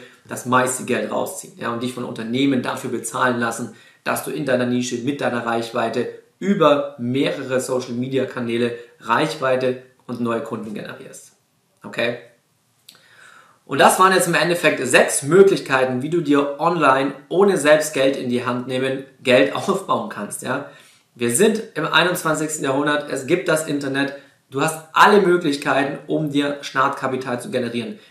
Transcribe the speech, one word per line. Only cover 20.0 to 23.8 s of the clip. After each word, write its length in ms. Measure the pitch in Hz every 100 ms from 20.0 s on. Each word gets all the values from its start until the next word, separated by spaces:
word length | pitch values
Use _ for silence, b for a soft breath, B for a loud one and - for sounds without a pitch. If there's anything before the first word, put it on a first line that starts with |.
| 107
kannst, 360 | - 104 -
ja. 260 | 131 135 - B B B B
Wir 220 | - 120 117
sind 260 | 220 214 - -
im 100 | 156
einundzwanzigsten 800 | 147 175 175 160 147 151 -
Jahrhundert, 480 | 147 135 147 147 -
es 160 | 139 127
gibt 220 | 180 175
das 180 | 156 -
Internet, 460 | 143